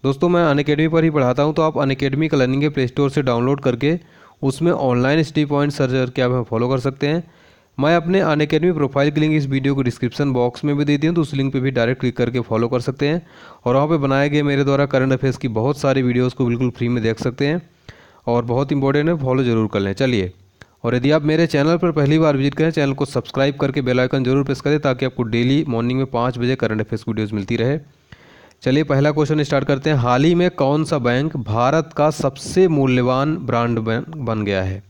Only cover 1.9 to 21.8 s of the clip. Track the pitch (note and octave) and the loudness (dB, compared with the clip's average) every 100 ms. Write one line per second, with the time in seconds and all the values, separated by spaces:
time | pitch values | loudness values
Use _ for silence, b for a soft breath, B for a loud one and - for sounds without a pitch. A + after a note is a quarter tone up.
1.9 | C3 C#3 C3+ D#3+ D3+ B2+ C3+ D3+ D3 B2+ | 0 -2 0 0 2 0 0 -2 -2 -2
2.9 | - C#3+ C#3 C3 A#2 B2 C#3 C#3 A#2 C#3 | 0 0 0 0 0 0 0 0 0 -2
3.9 | E3+ B B B B C3+ - E3 E3 C3+ | -2 B B B B -4 0 0 0 0
4.9 | B2 C3 D3+ D#3+ D#3+ D3 D3 C#3+ C#3+ C3+ | 2 2 2 0 -2 0 0 -2 0 -2
5.9 | C3 B2+ B2 B2+ B2+ A#2 A2+ B2 C3 C3 | 0 -2 0 0 0 -2 -2 0 0 -2
6.9 | C3 C#3+ D#3+ E3 b b b b - C#3+ | -4 -2 -2 -6 b b b b -2 2
7.9 | E3+ E3 F#3+ E3 D3+ D3+ D#3 E3+ D#3+ C#3 | 2 2 0 2 0 0 2 0 0 0
8.9 | C#3 C#3+ D3 D#3 D#3 C#3 C3+ C3 C3+ B2 | 2 0 2 0 0 0 -2 0 0 -2
9.9 | - B2 - C#3+ B2+ B2 - D3 C#3+ D3 | -2 -6 -2 -2 2 0 -2 -4 0 0
10.9 | D3 D#3 F3 D3+ C#3 C3+ C3 C3 B2+ A#2 | 2 2 0 -2 -2 -2 -2 -2 0 0
11.9 | B2 B2 - A#2+ B2 A2+ A2 A#2 B2 A#2+ | 0 -2 -2 -2 -2 -2 -2 0 -2 -4
12.9 | C3 C#3+ E3 B B B B - C3 D3 | -2 -2 -2 B B B B 0 2 2
13.9 | E3 C#3 C3+ C#3+ D3 C#3+ C#3 C#3 C#3 C#3 | 0 2 2 2 0 0 0 2 2 2
14.9 | C3+ C3 C3 C3+ B2 C3 A2 A#2+ C#3+ C#3 | 2 2 0 0 -2 -4 -2 -2 0 0
15.9 | C3+ B2 B2 B2+ - B2 A#2+ B2+ - A#2+ | 2 2 2 0 0 0 0 -2 -2 -2
16.9 | B2 A2 A2 B2+ A#2+ C#3 E3+ - B B | 0 -2 -2 -4 -2 -2 -2 -6 B B
17.9 | B B B - A#2+ A#2 A#2+ C#3+ C#3+ C3+ | B B B -2 -2 0 -2 0 0 2
18.9 | C#3+ D3+ E3+ C3 C3 B2+ A2+ G#2+ G#2 G2 | 2 0 0 0 0 2 2 0 0 -2
19.9 | G2 C3+ A#2 F#2 - _ b b b A#2+ | 0 0 0 -2 -6 _ b b b -2
20.9 | B2 C3 D#3 D3 D#3 E3 D3 D3 E3+ | 0 2 2 2 2 2 2 2 2